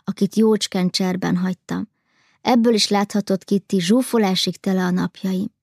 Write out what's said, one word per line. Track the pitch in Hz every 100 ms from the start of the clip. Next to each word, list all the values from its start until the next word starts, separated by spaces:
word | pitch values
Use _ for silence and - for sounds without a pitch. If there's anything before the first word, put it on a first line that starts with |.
akit | - - 202 214
jócskán | 220 214 - 190 180
cserben | - 185 185 175 175
hagytam. | 185 180 - 180 202 _ _ _ _ _
Ebből | - 247 233
is | 214 -
láthatod, | 202 202 208 - 196
Kitty, | - 202 - 196
zsúfolásig | 170 247 247 233 196 185 185 -
tele | 196 190
a | 180
napjaim. | 180 175 - 190 185 208 -